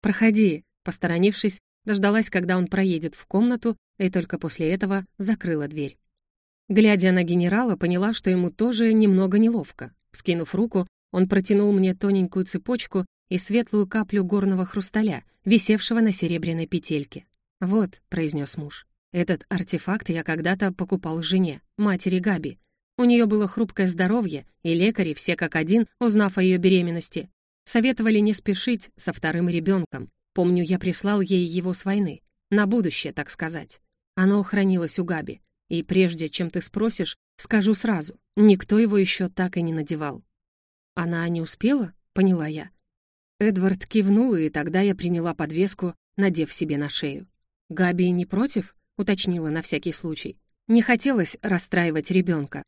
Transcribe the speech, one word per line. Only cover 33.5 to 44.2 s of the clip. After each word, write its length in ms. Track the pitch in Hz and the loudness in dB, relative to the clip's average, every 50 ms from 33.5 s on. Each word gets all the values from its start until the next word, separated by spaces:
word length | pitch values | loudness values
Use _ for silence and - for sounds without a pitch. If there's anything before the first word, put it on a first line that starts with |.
| - 151 139 - - _ _ _ _ _ _ _ _ | -8 -10 -14 -14 -20 _ _ _ _ _ _ _ _
Оно 280 | - 185 190 202 208 196 | 2 2 4 4 2 0
хранилось 560 | - - 202 196 190 185 180 170 156 - - | 0 0 0 2 2 2 0 -2 -4 -4 -4
у 60 | 180 | -4
Габи, 360 | 170 180 156 - - - - _ _ _ _ _ _ | -4 -4 -6 -6 -10 -12 -16 _ _ _ _ _ _
и 120 | - 170 | -6 -6
прежде 460 | 160 - 180 185 185 180 170 160 160 156 | -4 0 2 2 2 2 0 -4 -8 -8
чем 200 | - - 180 165 | -6 -6 -6 -4
ты 120 | - 185 | -4 -6
спросишь, 540 | 185 - - 202 214 226 220 - 180 - - _ _ _ _ _ | -8 -6 -4 -2 -2 -2 -2 -4 -6 -6 -6 _ _ _ _ _
скажу 360 | - - 226 220 190 208 220 | -6 0 0 2 2 2 0
сразу, 460 | 208 - 226 214 170 151 - - _ _ _ _ | 0 0 -2 -2 -2 -4 -8 -12 _ _ _ _
никто 420 | - 208 214 196 185 190 - 208 214 | 6 6 6 6 4 2 0 2 2
его 200 | 226 214 208 202 | 2 4 2 2
еще 320 | 190 185 - - 190 180 | 2 0 0 -2 -4 -6
так 260 | 190 - 185 180 185 | _ -4 -4 -2 -2
и 60 | 180 | -2
не 100 | 170 165 | -4 -2
надевал". 520 | 160 160 151 143 170 151 156 143 135 - - _ _ _ _ _ _ _ _ _ _ _ _ _ _ | -2 -4 -4 -4 -6 -6 -6 -8 -8 -10 -16 _ _ _ _ _ _ _ _ _ _ _ _ _ _
"Она 340 | - 170 170 170 165 165 170 | -6 -4 -2 -2 -2 -2 -2
не 120 | 170 170 | -2 -4
успела?" — 520 | 165 - - _ - 226 277 277 226 165 - _ _ _ _ | -4 -6 -6 _ 0 0 0 0 -2 -4 -8 _ _ _ _
поняла 340 | - 190 190 185 170 151 151 | 2 4 4 4 2 -2 -6
я. 220 | 156 156 156 - _ _ _ _ _ _ _ _ _ _ _ _ _ _ | -8 -10 -12 -14 _ _ _ _ _ _ _ _ _ _ _ _ _ _
Эдвард 460 | 214 220 202 185 185 190 190 185 - | 0 0 2 2 2 0 0 -2 -6
кивнул, 500 | - - 220 196 196 202 214 | -2 0 2 2 4 4 4